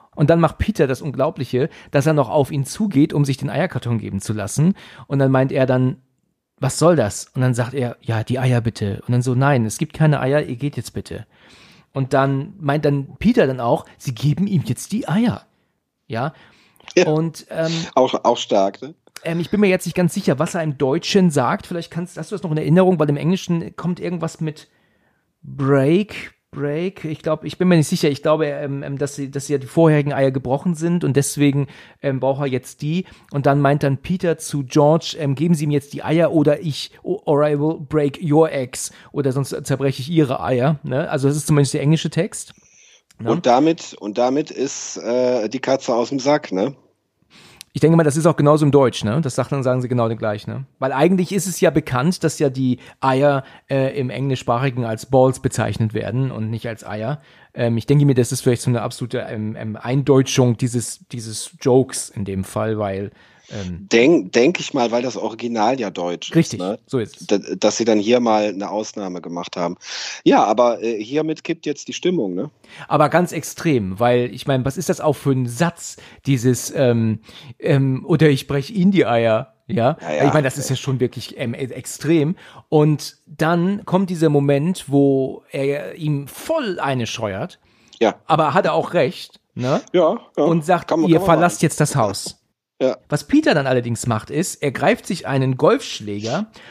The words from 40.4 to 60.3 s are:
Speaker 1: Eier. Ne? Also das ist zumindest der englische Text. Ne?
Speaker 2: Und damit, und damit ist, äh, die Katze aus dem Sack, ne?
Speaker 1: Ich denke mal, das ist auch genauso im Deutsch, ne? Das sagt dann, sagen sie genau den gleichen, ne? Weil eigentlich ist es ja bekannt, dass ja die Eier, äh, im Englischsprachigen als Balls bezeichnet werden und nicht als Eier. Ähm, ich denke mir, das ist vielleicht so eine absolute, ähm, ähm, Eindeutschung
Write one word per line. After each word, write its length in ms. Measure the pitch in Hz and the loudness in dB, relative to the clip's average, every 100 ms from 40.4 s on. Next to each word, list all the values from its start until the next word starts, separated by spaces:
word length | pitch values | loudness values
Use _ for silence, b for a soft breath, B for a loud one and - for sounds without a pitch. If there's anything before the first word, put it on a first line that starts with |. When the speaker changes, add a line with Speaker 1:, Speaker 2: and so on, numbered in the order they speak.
Speaker 1:
Eier. 360 | 85 127 135 151 | -2 2 2 0
Ne? 260 | 139 127 170 | -2 -4 -2
Also 180 | 147 139 | 0 0
das 100 | 151 | 0
ist 100 | - | 2
zumindest 260 | 147 135 | 4 4
der 80 | 147 | 2
englische 280 | 139 160 165 | 2 2 0
Text. 440 | 160 190 - - _ b b b b _ - | -2 -4 -6 -16 _ b b b b _ -6
Ne? 120 | 113 | -2
Speaker 2:
Und 140 | 156 131 | 0 4
damit, 480 | 123 160 165 - - | 4 4 0 -6 -12
und 220 | 104 104 | -6 0
damit 340 | 123 135 156 | 0 0 -4
ist, 460 | - 135 - - 92 | -4 -6 -6 -12 -8
äh, 520 | 90 123 127 127 107 | -2 0 2 0 -2
die 100 | 131 | -4
Katze 360 | - 135 - 117 | -2 -2 0 -2
aus 140 | 113 | -2
dem 100 | 139 | -2
Sack, 320 | 127 147 - | 0 0 0
ne? 240 | 92 117 139 _ _ _ _ _ B B B B - | -2 -2 -4 _ _ _ _ _ B B B B 0
Speaker 1:
Ich 60 | |
denke 160 | 151 165 | 4 4
mal, 60 | |
das 140 | 151 143 | 4 2
ist 100 | 165 | 2
auch 80 | 147 | 4
genauso 300 | 143 151 151 | 4 4 6
im 60 | |
Deutsch, 320 | 139 127 - | 4 4 0
ne? 160 | 107 131 | -2 -2
Das 120 | 143 | -2
sagt 180 | 127 123 | -4 -4
dann, 120 | 143 | -2
sagen 180 | 127 127 | -2 -2
sie 60 | 123 | 0
genau 200 | 123 113 | -2 -2
den 120 | 110 | -2
gleichen, 320 | 110 107 - | -4 -6 -8
ne? 140 | 113 135 _ | -12 -14 _
Weil 160 | 131 | -4
eigentlich 400 | 135 160 190 175 | 2 2 2 0
ist 140 | 196 185 | -2 -4
es 120 | 160 | 0
ja 120 | 175 | 2
bekannt, 520 | 156 - 123 147 185 | 2 0 0 0 0
dass 140 | 160 - | -2 0
ja 140 | 147 | 0
die 260 | 131 131 123 B - | 0 0 -2 B -2
Eier, 420 | 135 131 143 139 B B - | 0 4 4 2 B B -4
äh, 320 | 135 135 143 | 0 0 -2
im 120 | 127 | -4
Englischsprachigen 720 | 120 139 127 - 120 139 123 117 | -4 -2 -2 -2 0 0 -2 -4
als 220 | 110 - | -6 0
Balls 320 | 131 131 127 | 4 4 2
bezeichnet 560 | 127 - 110 107 110 110 | -4 -2 -2 -2 -2 -2
werden 340 | 104 120 135 | -4 -4 -4
und 220 | 117 110 | -4 -6
nicht 160 | 113 120 | -6 -8
als 180 | 110 - | -10 -10
Eier. 340 | 104 110 147 b b b - | -8 -6 -8 b b b -4
Ähm, 220 | 120 117 | -2 0
ich 100 | - | 2
denke 180 | 143 143 | 4 6
mir, 80 | |
das 180 | 127 120 | 4 2
ist 100 | 127 | 0
vielleicht 200 | 135 120 | 0 0
so 80 | - | 0
eine 140 | 117 | -2
absolute, 420 | 107 - 117 123 95 | -4 -8 -8 -8 -6
ähm, 280 | 113 107 113 | -6 -6 -6
ähm, 180 | 113 107 | -10 -8
Eindeutschung 800 | 117 135 135 135 135 | -2 0 4 4 4